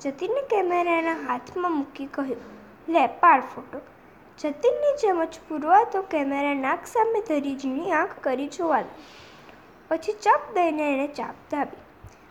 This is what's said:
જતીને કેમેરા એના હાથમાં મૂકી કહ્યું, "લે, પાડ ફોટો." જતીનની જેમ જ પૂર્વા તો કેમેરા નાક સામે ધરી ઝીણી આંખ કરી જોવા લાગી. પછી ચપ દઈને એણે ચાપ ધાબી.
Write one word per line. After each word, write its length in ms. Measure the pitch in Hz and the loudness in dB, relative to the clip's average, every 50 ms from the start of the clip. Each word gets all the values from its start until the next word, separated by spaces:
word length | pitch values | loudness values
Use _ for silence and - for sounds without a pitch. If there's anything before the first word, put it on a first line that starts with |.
જતીને 400 | - 277 277 - 359 392 480 571 | -8 -6 -6 -4 -2 -2 -2 -2
કેમેરા 500 | 539 - 440 403 370 349 349 349 349 349 | 0 2 2 2 2 2 2 2 2 2
એના 220 | 339 330 330 330 330 | 2 2 0 0 -2
હાથમાં 580 | 311 285 262 247 247 - - - 370 359 359 | -4 -4 -4 -6 -6 -6 -8 -6 -4 -2 0
મૂકી 340 | 330 285 277 - - - 269 | 0 -2 -2 -4 -8 -12 -12
કહ્યું, 360 | 269 - 294 277 269 226 - - - - - - - - - - - | -8 -6 -4 -4 -4 -6 -8 -10 -16 -18 -20 -20 -20 -20 -12 -4 0
"લે, 180 | 330 330 277 | 2 2 2
પાડ 340 | - - - - 339 302 254 | 2 2 4 6 6 6 6
ફોટો." 380 | 254 - - 247 - - - 277 - - - - - - - - - - - - | 4 -2 -10 -14 -14 -12 -14 -14 -14 -16 -20 -20 -20 -20 -20 -20 -20 -20 -12 -6
જતીનની 560 | - 302 285 - - 508 587 587 587 587 554 571 | -6 -6 -2 2 2 2 4 4 2 2 2 2
જેમ 220 | 440 403 359 330 330 | 2 2 2 2 0
જ 160 | 320 - - - - | -2 -6 -10 -12 -8
પૂર્વા 340 | 311 294 302 311 359 415 466 | -6 -2 2 6 6 6 6
તો 180 | 453 - 381 | 4 0 -4
કેમેરા 520 | 381 - 339 302 277 277 277 277 285 285 285 | -4 -2 -2 -2 0 0 -2 0 0 0 0
નાક 320 | 269 262 269 330 - - | 0 0 -2 -2 -2 -4
સામે 360 | - - 453 440 453 453 415 | -2 0 2 2 2 2 0
ધરી 360 | 427 - 311 285 269 285 269 | 0 0 0 0 0 -2 -6
ઝીણી 340 | 262 269 262 262 285 349 392 | -4 -4 -4 -4 -2 -2 0
આંખ 180 | 330 302 349 - - - - | 0 0 0 -2 -4 -4 -4
કરી 240 | 285 254 254 285 | -2 -2 -2 -4
જોવા 300 | 294 - - 339 320 285 | -6 -4 -4 0 2 2
લાગી. 260 | 226 185 - - - - - - - - - - - - - - - - - - - - - | 0 0 -2 -10 -18 -20 -20 -20 -20 -20 -20 -20 -20 -20 -20 -20 -20 -20 -20 -20 -12 -6 -4
પછી 240 | 320 320 - 415 427 | -4 -4 -2 -4 -6
ચપ 400 | - - 415 523 587 - - 453 | 0 2 4 4 4 2 -2 0
દઈને 400 | 359 349 330 311 302 302 294 277 | 2 2 2 2 0 0 0 0
એણે 140 | 262 285 | 0 -2
ચાપ 280 | 285 285 - - - - - - - | -4 -4 -8 -10 -10 -10 -14 -10 -6
ધાબી. 260 | 302 285 269 - - - - - - - - - - - - - | -4 -4 -4 -4 -6 -16 -20 -20 -20 -20 -20 -20 -20 -20 -20 -20